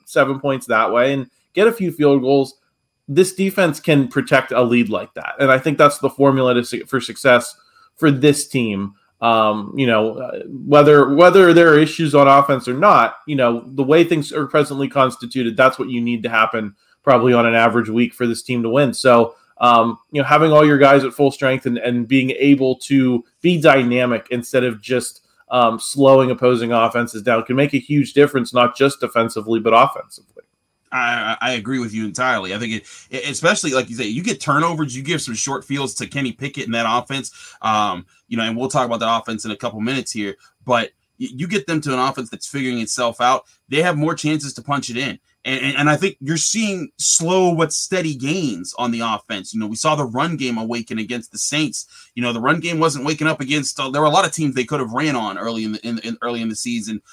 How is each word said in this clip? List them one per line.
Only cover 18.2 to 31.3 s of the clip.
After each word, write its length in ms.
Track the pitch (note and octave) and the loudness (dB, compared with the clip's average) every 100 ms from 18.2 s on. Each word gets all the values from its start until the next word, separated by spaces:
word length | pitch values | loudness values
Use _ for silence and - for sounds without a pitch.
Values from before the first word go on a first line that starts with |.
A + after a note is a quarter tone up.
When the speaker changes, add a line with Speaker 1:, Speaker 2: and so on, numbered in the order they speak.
| A#2+ | -4
Speaker 1:
this 160 | A2+ | -4
team 220 | - A#2+ | -6 -6
to 60 | A2+ | 0
win. 220 | C3 C3+ | 0 0
So, 440 | - C3 A#2 A#2 - _ _ | 2 4 4 4 -4 _ _
um, 400 | A#2+ A#2 A2+ A2+ _ | 4 4 2 -4 _
you 80 | D3 | -4
know, 80 | C3+ | 2
having 240 | D3+ D#3+ | 2 6
all 140 | D3+ D3+ | 6 6
your 140 | C#3+ | 6
guys 240 | C#3 C#3 | 6 6
at 100 | C3+ | 2
full 180 | - C#3 | 0 0
strength 360 | - C3+ C3 B2+ | 0 -2 -2 -4
and, 100 | A#2 | -4
and 300 | A#2+ A#2+ A2+ | -2 -4 0
being 240 | C3+ C3 | 0 0
able 440 | - C#3+ C#3 C3 B2+ | 0 4 4 2 -2
to 440 | - C#3 B2+ A#2+ - _ | 0 2 2 0 -4 _
be 200 | E3+ E3+ | 0 4
dynamic 640 | D3+ C3+ A#2+ B2 B2 A2+ - | 4 4 2 0 0 -2 -4
instead 320 | B2 A#2 C3 | -8 -2 -2
of 180 | B2 G#2+ | -2 -4
just, 400 | A2+ B2 - - _ _ _ | -4 -4 -4 -14 _ _ _
um, 300 | B2 A#2 A2 | 2 2 0
slowing 520 | - C#3 C3+ C3+ B2+ | -6 2 6 6 4
opposing 420 | B2 B2+ B2 A#2 | 2 0 2 0
offenses 480 | A#2+ A#2 A#2+ A#2 A2 | 0 0 0 -4 -4
down 220 | A2 A#2 | -2 -2
can 120 | A#2 B2+ | 0 0
make 200 | D3 C3+ | 0 -2
a 40 | |
huge 340 | - D3 A#2+ | -2 -2 0
difference, 380 | C#3 C#3+ C3+ A#2 | 2 2 2 -2
not 240 | B2 A#2+ - | 0 0 2
just 240 | C#3 - | -2 0
defensively, 600 | A#2+ A#2 A2+ A2 G#2+ A2+ | -4 -2 -2 -4 -4 -2
but 140 | A2+ | 4
offensively. 680 | A2+ C3+ - - - _ - _ _ _ _ _ | 4 4 0 -16 -20 _ -20 _ _ _ _ _
Speaker 2:
I, 460 | C3 A#2+ A#2+ A2 | -4 -2 -2 -4